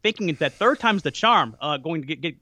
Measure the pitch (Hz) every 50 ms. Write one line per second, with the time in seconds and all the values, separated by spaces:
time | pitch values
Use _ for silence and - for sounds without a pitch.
0 | - 214 226 - 208 170 151 - 156 139 - - 202 240 294 - - 226 208 190
1 | - 151 - - - 226 240 196 139 113 110 - 139 151 147 135 127 160 170 160
2 | 135 135 156 131 139 170 135 -